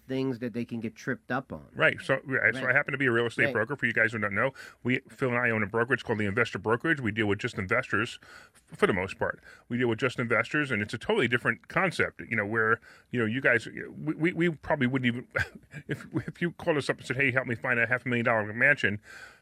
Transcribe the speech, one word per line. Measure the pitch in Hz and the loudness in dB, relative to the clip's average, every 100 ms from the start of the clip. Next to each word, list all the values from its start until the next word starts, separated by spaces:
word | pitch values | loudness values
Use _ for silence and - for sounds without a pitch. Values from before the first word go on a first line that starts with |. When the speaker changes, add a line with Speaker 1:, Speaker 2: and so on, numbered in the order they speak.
| - | -4
Speaker 1:
things | 131 131 120 | -2 -2 -2
that | 120 | -6
they | 110 117 | -6 -8
can | 117 | -6
get | 110 - | -8 -8
tripped | - 120 - | -6 -6 -4
up | 127 - | -6 -6
on. | 80 71 - | -12 -12 0
Speaker 2:
Right. | 156 - | 0 0
So, | - 135 147 | -2 -4 -2
yeah, | 131 110 | 0 2
so | 120 | 2
Speaker 1:
Right. | 127 | 0
Speaker 2:
I | |
happen | 131 147 | 0 0
to | 139 | 0
be | 135 | 2
a | |
real | 117 117 | 2 2
estate | - 120 | 2 0
Speaker 1:
Right. | |
Speaker 2:
broker. | 117 110 143 | 2 -2 -2
For | 120 | -2
you | |
guys | 113 113 | 2 2
who | 113 | 2
don't | 104 101 | -2 0
know, | 131 - - - | -2 -4 -16 -6
we, | 123 127 - | -2 -2 -2
Phil | - 131 | -4 -2
and | 120 | 2
I | 123 | 2
own | 113 | 2
a | 104 | 0
brokerage | 113 117 127 | 0 2 0
called | - 110 | 0 0
the | 104 | 2
Investor | 98 - - | 2 0 0
Brokerage. | 101 120 165 151 | 0 2 2 0
We | 120 | 0
deal | 101 104 | 2 2
with | 98 | 2
just | 123 - | 0 -4
investors, | 92 117 - 98 117 - - - - | 0 0 2 0 0 -4 -16 -20 -20
f-, | _ _ - | _ _ 0
for | 202 | 2
the | |
most | 98 95 - | 2 -2 -2
part. | 95 - - - - | -4 -4 -12 -20 -6
We | 120 | 0
deal | 123 | 0
with | 110 | 2
just | 127 - | 0 -2
investors, | 117 110 113 151 143 | 0 2 2 0 0
and | 110 | 0
it's | 104 | -2
a | 117 | -4
totally | - 220 127 | -2 2 2
different | 123 131 113 - | 2 0 -4 -2
concept. | 165 185 - 87 - 87 | -2 0 0 -2 -4 -6
You | 113 | -2
know, | 104 | 0
where, | 113 110 117 - - _ | 2 2 2 -2 -20 _
you | 123 | -2
know, | 110 | 0
you | 120 | 2
guys, | 139 117 - - - - | 2 2 0 -10 -12 -8
we, | 147 | -6
we, | 160 160 | -2 -2
we | 165 175 | 0 0
probably | 151 - 156 127 | 0 -2 0 2
wouldn't | 135 123 | 2 0
even, | 120 - - | 0 -2 -4
<laughs> | - - - 147 - | -4 -8 -20 -14 -8
if, | 151 - - 117 | -8 -6 -6 -6
if | - | -4
you | 175 | -4
called | - - 151 | -2 0 0
us | 135 | 0
up | 139 | -2
and | - | -4
said, | 131 | 0
"Hey, | 139 | 2
help | 127 127 | 2 0
me | 113 | -2
find | 131 120 | 0 2
a | 117 | 2
half | 127 131 | 0 0
a | |
million | 120 117 | 0 2
dollar | 113 107 | 2 0
mansion," | 107 135 143 104 104 - - - - | 2 4 4 2 -2 -8 -20 -20 -18